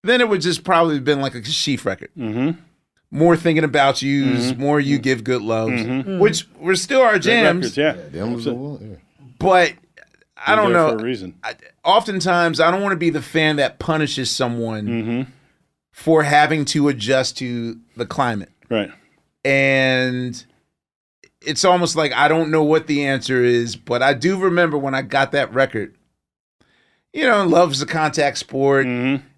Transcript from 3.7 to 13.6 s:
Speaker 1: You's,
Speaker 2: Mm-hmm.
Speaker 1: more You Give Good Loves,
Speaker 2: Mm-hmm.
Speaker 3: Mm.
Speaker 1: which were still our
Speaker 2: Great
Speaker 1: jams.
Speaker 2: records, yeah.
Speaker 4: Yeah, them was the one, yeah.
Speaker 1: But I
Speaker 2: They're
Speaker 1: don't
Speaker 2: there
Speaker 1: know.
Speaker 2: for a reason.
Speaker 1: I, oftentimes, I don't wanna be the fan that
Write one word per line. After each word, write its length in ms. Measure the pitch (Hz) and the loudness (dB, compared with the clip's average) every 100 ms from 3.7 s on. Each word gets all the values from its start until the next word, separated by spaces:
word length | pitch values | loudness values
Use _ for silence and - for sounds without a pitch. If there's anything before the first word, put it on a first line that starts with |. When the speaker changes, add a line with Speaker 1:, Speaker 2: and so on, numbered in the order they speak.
| 147 139 131 | 2 2 2
Speaker 1:
You's, 500 | 135 139 135 120 123 | -2 0 0 0 -2
Speaker 2:
Mm-hmm. 100 | 123 | -2
Speaker 1:
more 180 | 135 147 | 0 0
You 200 | 139 143 | 0 0
Give 240 | 127 127 | 0 -2
Good 180 | 110 123 | -2 -4
Loves, 300 | 104 110 110 123 | -2 -2 -2 -4
Speaker 2:
Mm-hmm. 280 | 113 131 135 | -4 -6 -4
Speaker 3:
Mm. 100 | 185 | 2
Speaker 1:
which 280 | 208 - - - | 2 2 -10 -8
were 160 | 160 185 | -2 -2
still 260 | - 262 | 0 4
our 100 | 247 | 4
Speaker 2:
Great 80 | 208 | 4
Speaker 1:
jams. 320 | 180 233 196 175 123 135 | 2 4 4 2 -4 0
Speaker 2:
records, 20 | |
yeah. 180 | 151 - | -2 -2
Speaker 4:
Yeah, 240 | - 73 | -12 -8
them 120 | 107 | -6
was 120 | 120 120 | -4 -6
the 80 | |
one, 360 | 120 143 131 107 | -6 -10 -12 -16
yeah. 360 | 90 _ _ 131 _ | -20 _ _ -20 _
Speaker 1:
But 340 | 185 185 165 - _ _ _ _ _ - | 2 4 4 -2 _ _ _ _ _ -8
I 180 | 139 214 | 0 2
Speaker 2:
They're 0 | |
Speaker 1:
don't 100 | 214 | 4
Speaker 2:
there 80 | 175 | 4
Speaker 1:
know. 60 | 156 113 | 4 0
Speaker 2:
for 60 | |
a 0 | |
reason. 320 | 113 117 92 - | -4 -6 -10 -12
Speaker 1:
I, 120 | 110 - - _ | -14 -14 -20 _
oftentimes, 760 | 160 208 226 190 165 175 170 151 | 2 2 2 -4 0 2 2 2
I 100 | 160 | 2
don't 120 | 185 | 2
wanna 140 | 202 180 | -2 0
be 120 | 170 | 0
the 120 | 156 | -2
fan 340 | 120 165 156 | -4 0 0
that 220 | 147 | 2